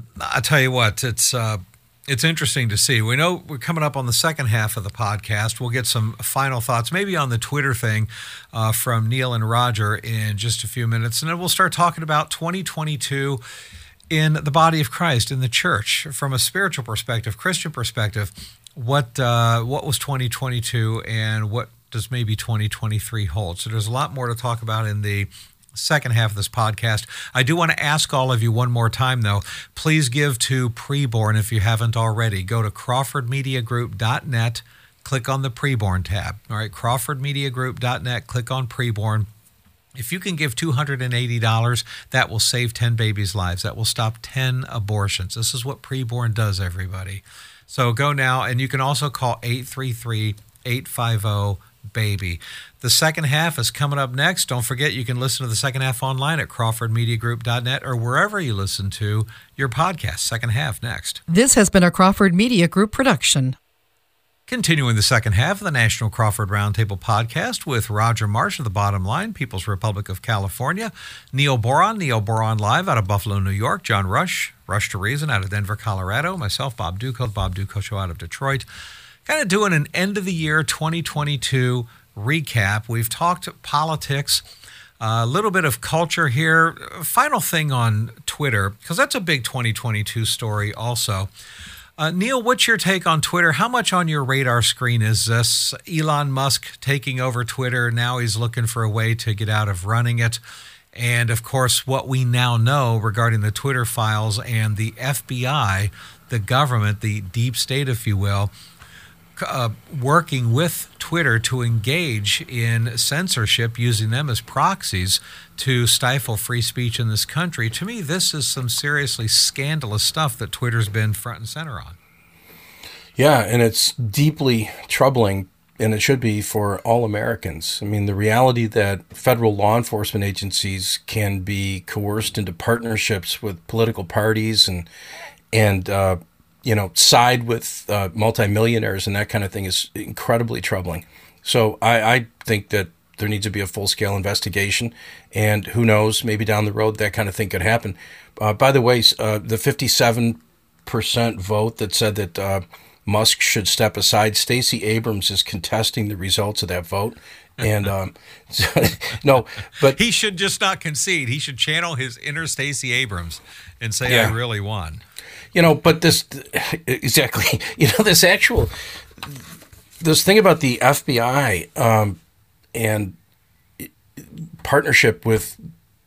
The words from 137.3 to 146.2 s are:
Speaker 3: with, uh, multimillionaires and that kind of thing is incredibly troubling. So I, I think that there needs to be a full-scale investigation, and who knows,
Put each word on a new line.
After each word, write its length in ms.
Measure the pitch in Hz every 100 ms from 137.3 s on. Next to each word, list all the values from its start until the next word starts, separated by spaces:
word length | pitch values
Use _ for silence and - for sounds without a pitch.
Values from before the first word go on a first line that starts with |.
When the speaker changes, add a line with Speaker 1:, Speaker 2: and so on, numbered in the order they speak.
| 123 117
Speaker 3:
with, 380 | 117 - - -
uh, 180 | 104 95
multimillionaires 920 | 107 110 110 104 104 117 117 107 98 107
and 80 | 101
that 100 | 104
kind 160 | 107
of 80 | 98
thing 140 | 107 95
is 240 | - -
incredibly 680 | 110 104 110 - 117 117 120
troubling. 440 | - 95 87 85 - - - _
So 340 | - 123 110 -
I, 200 | 110 117
I 260 | 107 123 117 - -
think 240 | 104 -
that 180 | 104 87 _ _ -
there 100 | 104
needs 160 | 107
to 60 | 107
be 100 | 101
a 80 | 95
full-scale 480 | - 101 - 101 98
investigation, 800 | 95 107 107 95 101 - 117 - - - -
and 340 | 117 107 104 101
who 160 | 120
knows, 400 | 117 107 107 107